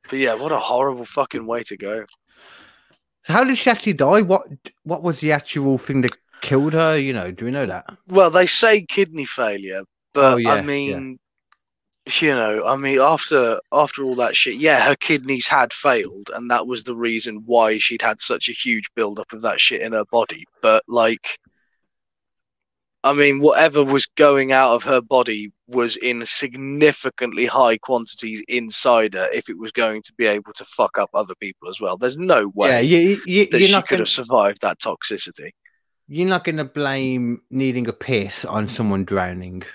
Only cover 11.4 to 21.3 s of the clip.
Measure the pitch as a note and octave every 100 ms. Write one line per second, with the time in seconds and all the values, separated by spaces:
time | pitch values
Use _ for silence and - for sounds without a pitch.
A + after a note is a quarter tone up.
11.4 | _ _ _ _ _ _ - - D#3 C3
12.4 | A2 G#2+ - C3+ C#3 C#3 C#3 E3 - C#3+
13.4 | A#2+ G#2+ _ C#3+ D3 - C3+ B2 A#2+ -
14.4 | C3 A2+ D#3 C3+ B2 C#3 - D3 B2+ C3
15.4 | - D3 A#2+ - C#3+ A#2+ F#2 G2 G#2 G2
16.4 | A#2+ A#2+ A2+ A#2+ A2 A#2 A#2 A2+ A#2 G#2+
17.4 | A2+ A#2 A2 A2 - A#2 A#2 G#2+ - A2+
18.4 | - A#2 B2+ A2+ G2 - G#2+ G#2 G2 A2
19.4 | A2+ - - A#2 A2+ A2 G#2 A#2 A2 -
20.4 | - _ A2 A2 - A#2+ A2+ A2+ -